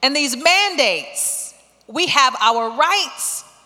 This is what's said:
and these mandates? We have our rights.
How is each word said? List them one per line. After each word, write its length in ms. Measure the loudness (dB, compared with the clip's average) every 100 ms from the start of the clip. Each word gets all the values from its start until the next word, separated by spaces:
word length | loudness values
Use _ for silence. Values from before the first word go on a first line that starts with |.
and 140 | 0 0
these 200 | -2 0
mandates? 1160 | 2 4 2 2 0 0 -6 -6 -6 -6 -10 -16 _ _ _
We 200 | -4 0
have 280 | 4 2 2
our 300 | 0 2 -2
rights. 720 | 0 0 0 -4 -6 -8 -8 -12 _